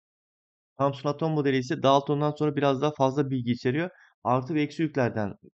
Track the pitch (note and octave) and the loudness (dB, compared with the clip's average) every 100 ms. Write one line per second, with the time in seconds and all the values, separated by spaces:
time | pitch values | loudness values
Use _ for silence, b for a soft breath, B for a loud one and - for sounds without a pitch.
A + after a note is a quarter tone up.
0 | _ _ _ _ _ _ _ - C#3 C3 | _ _ _ _ _ _ _ -2 -2 -2
1 | C#3+ C#3+ D#3+ D#3 C#3 C3 B2+ D#3+ C3 C#3 | -4 -2 -2 0 2 0 0 0 4 4
2 | C#3 C#3+ D3 D3+ D3+ C#3+ C#3 C3 D3 D3+ | 4 0 0 0 -2 2 2 2 0 0
3 | C3+ C3+ C#3 C3 A#2 A#2+ B2+ C#3 F3+ b | 0 2 -2 -2 -2 -2 0 -2 -4 b
4 | b b A2 B2+ C3 D#3 D#3 - D#3 C#3+ | b b -2 0 0 -2 -2 -2 -4 0
5 | A#2+ A2+ G#2 - - | -2 0 -6 -6 -16